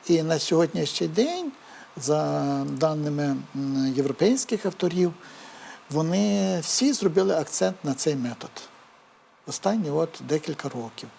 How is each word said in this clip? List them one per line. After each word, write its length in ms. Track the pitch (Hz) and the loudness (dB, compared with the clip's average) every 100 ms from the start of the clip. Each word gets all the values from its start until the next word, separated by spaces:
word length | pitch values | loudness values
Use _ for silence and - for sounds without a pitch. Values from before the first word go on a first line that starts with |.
| - | 4
І 160 | 170 | 2
на 160 | 160 160 | 4 0
сьогоднішній 680 | - 165 170 175 147 - 165 | 2 4 4 0 -2 -2 0
день, 440 | 160 277 359 330 - - - - - | 2 0 0 -6 -10 -20 -20 -16 -6
за 460 | 131 151 151 147 143 139 139 | 0 0 2 0 0 0 -2
даними, 680 | 135 156 156 147 147 143 135 139 139 | 0 0 2 -2 0 0 -2 -4 -4
м, 380 | 139 135 135 131 | -2 0 0 0
європейських 680 | 135 131 190 262 - 214 - | 0 2 4 4 0 -2 -2
авторів, 480 | - 180 175 180 - - - - - - - - | 0 0 2 2 0 -18 -18 -18 -18 -18 -18 -4
вони 720 | 143 160 185 208 202 190 185 | -2 0 2 2 2 0 0
всі 340 | 151 - 269 | 0 2 2
зробили 420 | 277 196 170 190 160 | 4 2 4 4 2
акцент 400 | 143 - 190 190 | 0 0 0 0
на 100 | 147 | -4
цей 220 | 131 156 139 | 0 0 0
метод. 360 | 123 117 - - - - - - _ _ _ _ - | -2 -6 -12 -16 -18 -20 -20 -20 _ _ _ _ -10
Останні 420 | - 196 220 156 | -2 0 0 0
от 320 | 151 165 - 127 | 0 0 -4 -2
декілька 420 | 156 151 151 139 | -2 -2 -6 -6
років 400 | 127 113 - 117 | -6 -8 -12 -18